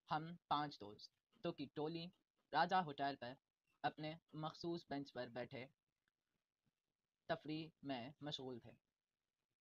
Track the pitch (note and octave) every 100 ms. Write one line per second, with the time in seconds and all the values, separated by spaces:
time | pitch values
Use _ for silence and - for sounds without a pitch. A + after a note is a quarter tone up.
0 | - D#3 E3 F3 - D3 D3 - G#2 G#2+
1 | - _ _ - E3+ E3 C#3 - D3+ E3
2 | E3+ - _ _ _ D3 F3 F#3 D#3 C#3
3 | C#3 C#3 A#2+ C3+ _ _ _ _ D3 -
4 | D#3 E3 - D#3 D#3 - E3+ E3+ - C#3
5 | C#3 B2 B2 A#2+ B2 B2 C3 _ _ _
6 | _ _ _ _ _ _ _ _ _ _
7 | _ _ - - C#3+ D#3 D#3+ - C#3 B2+
8 | C#3+ D3+ C#3+ C#3+ C3 A#2+ A#2 - _ _
9 | _ _ _ _ _ _